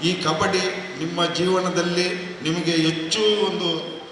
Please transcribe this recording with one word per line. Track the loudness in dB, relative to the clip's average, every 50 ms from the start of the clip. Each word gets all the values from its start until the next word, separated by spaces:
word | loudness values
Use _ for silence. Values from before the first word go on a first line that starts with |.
| 2 2
ಈ | 0
ಕಬಡ್ಡಿ | 2 0 0 2 2 2 2 2 2 0 0 -4 -4 -8 -8 -8 -6
ನಿಮ್ಮ | -6 -4 0 0 0
ಜೀವನದಲ್ಲಿ | 0 2 0 2 2 2 2 2 2 0 0 0 2 2 0 0 0 -2 -4 -6 -8 -10 -6 -2
ನಿಮಗೆ | -2 -2 0 0 0
ಹೆಚ್ಚು | 2 2 2 2 0 0 -4 -2 0 2
ಒಂದು | 2 2 4 4 2 0 0 0 0 -2 -2 -2 -4 -8 -10 -12 -12 -14